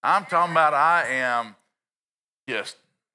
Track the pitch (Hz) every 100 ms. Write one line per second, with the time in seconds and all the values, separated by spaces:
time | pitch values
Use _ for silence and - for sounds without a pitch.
0 | 113 185 190 175 170 165 156 147 156 170
1 | 127 131 127 120 113 107 _ _ _ _
2 | _ _ _ _ - 113 98 - _ _
3 | _